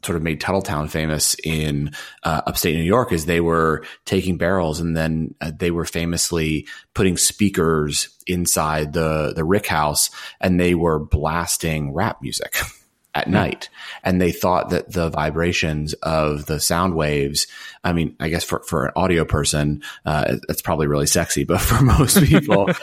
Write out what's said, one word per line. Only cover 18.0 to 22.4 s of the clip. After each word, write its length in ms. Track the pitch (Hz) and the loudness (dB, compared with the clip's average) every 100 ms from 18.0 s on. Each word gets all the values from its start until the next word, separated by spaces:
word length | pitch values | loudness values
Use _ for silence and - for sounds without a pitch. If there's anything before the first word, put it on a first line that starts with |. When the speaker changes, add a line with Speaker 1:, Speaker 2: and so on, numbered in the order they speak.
| 80 - | 0 -2
Speaker 1:
I 80 | 78 | -4
guess 160 | 82 | -2
for, 160 | - - - | -2 -6 -2
for 200 | 82 67 | -2 -2
an 40 | - | 0
audio 260 | 92 85 | 2 2
person, 600 | 78 78 71 76 73 73 - - 80 | 2 0 0 0 0 -2 -6 -10 -4
uh, 300 | 76 - 64 - | 0 0 -2 -4
it's 120 | 80 | -6
probably 240 | - 80 76 | -2 0 2
really 220 | 71 78 | 2 2
sexy, 380 | 90 82 - 71 | 0 0 -2 0
but 160 | 90 | 0
<laughs> 0 | |
for 200 | - 117 | 2 4
most 400 | 135 - 139 202 147 | 6 6 4 6 6
people, 440 | 175 | 6